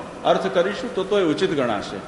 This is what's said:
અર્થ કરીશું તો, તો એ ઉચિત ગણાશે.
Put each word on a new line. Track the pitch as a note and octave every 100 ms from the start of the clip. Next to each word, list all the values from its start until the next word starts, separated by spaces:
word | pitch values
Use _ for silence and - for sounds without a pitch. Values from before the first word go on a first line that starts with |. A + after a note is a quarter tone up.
| - - D3+
અર્થ | F3 F#3+
કરીશું | F#3 F#3 G3+ B3 F#3+
તો, |
તો | F#3 G#3
એ |
ઉચિત | E3+ D3+ F#3
ગણાશે. | D3+ A#2+ G2+ - G2+